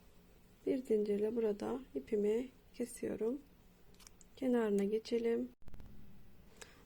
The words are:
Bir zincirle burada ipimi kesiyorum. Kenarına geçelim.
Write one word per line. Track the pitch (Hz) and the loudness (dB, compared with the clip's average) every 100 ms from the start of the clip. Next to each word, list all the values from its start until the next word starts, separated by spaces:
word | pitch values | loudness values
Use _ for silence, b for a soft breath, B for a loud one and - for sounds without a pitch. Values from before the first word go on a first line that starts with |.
| - - - - - - - | -20 -20 -20 -20 -20 -6 0
Bir | 277 | 0
zincirle | 254 220 208 202 214 240 | 2 2 2 2 0 2
burada | 220 208 214 240 262 | 0 0 -2 -4 -6
ipimi | 277 - 214 208 226 262 - - | -8 -2 0 2 2 0 -8 -14
kesiyorum. | - 240 - - - 220 285 - - - - - - - - - - | -8 -8 -6 -6 -2 -2 -2 -6 -20 -20 -20 -20 -20 -20 -20 -20 -4
Kenarına | 262 240 220 202 | 2 4 4 4
geçelim. | 196 220 - 233 233 233 247 - - - - - - - - - - B B B | 4 2 0 0 2 2 0 -6 -8 -8 -10 -12 -14 -14 -18 -20 -20 B B B